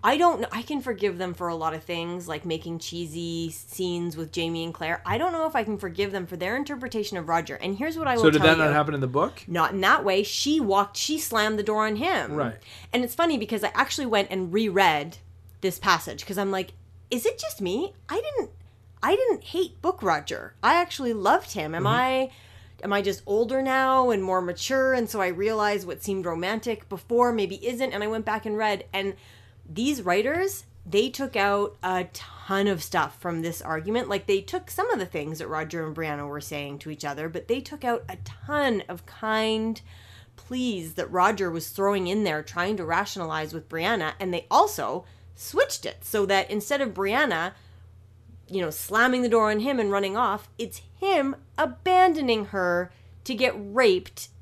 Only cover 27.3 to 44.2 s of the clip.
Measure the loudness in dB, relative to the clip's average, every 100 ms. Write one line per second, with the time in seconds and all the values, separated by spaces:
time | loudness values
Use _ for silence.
27.3 | 4 0 -2 -4 -2 -2 -2 -2 -2 -2
28.3 | -2 -2 0 0 0 -4 -4 -4 -6 -16
29.3 | -20 -20 -20 -12 -2 0 0 2 2 2
30.3 | 0 0 -4 -14 -20 0 2 2 0 -4
31.3 | 2 2 2 0 -4 -2 -2 -2 -10 -16
32.3 | -16 -2 0 2 0 -2 0 0 -4 -6
33.3 | -4 -4 -6 -6 -6 -2 -2 0 -4 2
34.3 | 0 0 -8 -6 -4 0 0 -2 -6 -6
35.3 | -8 -6 -4 -4 -6 -6 -6 -4 -4 -6
36.3 | -8 -8 -8 -8 -10 -12 -8 -8 -6 -6
37.3 | -8 -4 -4 -4 -6 -2 -2 -4 -12 -12
38.3 | -14 -4 0 2 0 -4 -12 -12 -8 -2
39.3 | 0 2 0 -2 -4 -10 -20 -20 -20 -20
40.3 | -20 -8 -2 -2 -2 -6 -6 -2 4 4
41.3 | 4 -2 -4 -8 0 2 2 0 0 0
42.3 | -2 -4 -4 -2 -2 0 0 0 -4 -4
43.3 | -4 -6 -8 -8 -2 0 0 -2 -4